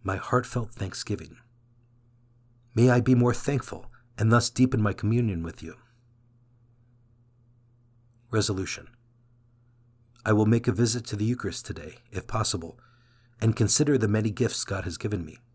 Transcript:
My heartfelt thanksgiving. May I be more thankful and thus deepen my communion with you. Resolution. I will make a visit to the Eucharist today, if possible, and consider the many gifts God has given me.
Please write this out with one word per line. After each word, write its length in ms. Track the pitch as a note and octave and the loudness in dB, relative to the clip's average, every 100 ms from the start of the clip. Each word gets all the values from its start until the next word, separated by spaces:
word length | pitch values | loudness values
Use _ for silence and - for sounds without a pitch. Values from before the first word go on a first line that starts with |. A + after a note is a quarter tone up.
My 140 | F#2+ G2 | -4 -6
heartfelt 540 | - B2+ A#2+ B2 A2+ | -2 -2 0 -6 -6
thanksgiving. 640 | - F#2+ - - G#2 D#2 D#2+ _ _ _ _ _ _ _ _ _ _ _ _ _ | -8 -8 -6 -6 -6 -8 -20 _ _ _ _ _ _ _ _ _ _ _ _ _
May 140 | A#2 B2+ | 4 6
I 120 | B2 | 6
be 160 | A#2 B2 | 4 4
more 180 | A#2+ | 4
thankful 560 | A#2 - C#3+ - G2 - - _ - | 2 -2 -2 -4 -12 -14 -20 _ 0
and 140 | A2 | 4
thus 180 | A#2 - | 4 4
deepen 320 | - B2+ B2 | 2 2 4
my 120 | G#2 | 0
communion 500 | F#2+ G#2 A#2 A#2 F2 | 0 0 0 0 -2
with 180 | E2 - | -6 -10
you. 120 | D#2+ - _ _ _ _ _ _ _ _ _ _ _ _ _ _ _ _ _ _ _ _ _ _ _ _ _ | -16 -18 _ _ _ _ _ _ _ _ _ _ _ _ _ _ _ _ _ _ _ _ _ _ _ _ _
Resolution. 580 | A2 G2+ F#2+ F#2+ - - _ _ _ _ _ _ _ _ _ _ _ _ _ | -2 0 -2 -6 -10 -14 _ _ _ _ _ _ _ _ _ _ _ _ _
I 80 | - | 0
will 140 | G#2+ G#2+ | 2 4
make 220 | A#2 A#2+ | 2 0
a 40 | |
visit 320 | G2 A#2+ B2 A2 | 0 0 0 -4
to 100 | G2+ | -4
the 80 | |
Eucharist 420 | G#2+ B2 G2 - - | -2 -2 -6 -8 -10
today, 300 | - - - _ | -12 -12 -20 _
if 160 | F#2+ - | -10 -6
possible, 500 | A2+ G#2+ F#2 E2 - _ _ _ _ _ _ | -4 -2 -2 -6 -16 _ _ _ _ _ _
and 160 | A2 A2+ | 0 2
consider 420 | A2 - B2+ C3+ | 2 4 4 4
the 80 | G#2+ | 2
many 240 | G#2+ G#2+ | 2 0
gifts 340 | G2+ A#2 - | 0 -2 -2
God 200 | - G2 | -4 -6
has 120 | F2 E2 | -6 -8
given 280 | G#2+ G2+ | -6 -6
me. 140 | D#2 - _ | -8 -16 _